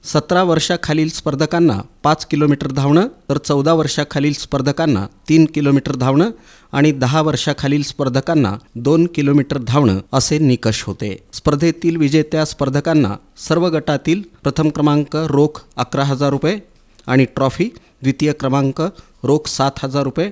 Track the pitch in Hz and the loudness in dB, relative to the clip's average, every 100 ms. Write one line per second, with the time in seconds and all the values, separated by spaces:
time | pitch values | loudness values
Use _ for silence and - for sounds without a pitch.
0 | - 156 - 175 185 160 - 175 - 156 | -2 -4 0 0 2 0 0 -4 -2 -2
1 | 156 - - 139 151 170 170 98 - _ | -2 -4 -6 -2 -2 2 2 0 -6 _
2 | 147 156 - 151 151 143 - 135 139 156 | -2 -2 -2 0 2 0 -2 -2 2 2
3 | 226 - _ 139 - 143 143 165 147 - | 2 -6 _ -6 -2 0 2 2 0 -4
4 | 147 151 143 143 - 139 135 139 165 107 | -4 -2 -2 -2 -4 -2 -2 0 0 0
5 | 101 - - 156 156 151 143 139 - 135 | -2 -12 2 4 4 2 2 2 0 -2
6 | 127 139 202 226 - - _ 143 151 139 | 0 2 0 -4 -20 -20 _ 0 2 2
7 | 127 156 156 135 - 143 139 147 139 - | 0 2 0 0 -2 -2 -2 -2 -2 -4
8 | 135 123 131 165 113 104 _ 117 120 160 | -2 -2 0 2 2 -2 _ -6 0 2
9 | 170 170 143 143 135 139 113 135 131 95 | 2 0 2 2 2 -4 0 2 4 2
10 | - 135 - 151 151 123 - 107 - 95 | 0 -2 0 2 2 2 0 -4 -6 -8
11 | 104 95 _ - - 147 165 165 170 165 | -8 -10 _ -4 -2 0 0 0 -2 0
12 | 147 156 151 160 151 - 139 139 165 160 | 2 2 0 -2 -4 -2 -2 -2 0 2
13 | 110 101 _ - - 160 175 160 - 143 | 0 -4 _ -18 -2 0 0 -2 -2 -2
14 | 156 180 196 _ 139 139 156 151 147 147 | 0 -2 -4 _ -4 0 -2 0 2 2
15 | 143 151 156 139 147 - - - 123 139 | 0 -4 0 2 2 0 -16 -8 -4 -2
16 | 139 131 143 139 165 208 - _ _ - | -2 0 0 0 -2 -4 -8 _ _ -18
17 | - 131 127 - 135 - 202 - _ _ | 0 2 2 0 -2 0 -4 -4 _ _
18 | 131 131 151 147 131 139 135 131 160 - | -4 0 -2 0 -2 0 0 -2 -6 -6
19 | - _ - 147 - - 139 139 139 139 | -20 _ 0 0 0 -2 -2 -2 -4 -2
20 | 135 131 190 | -2 -2 -4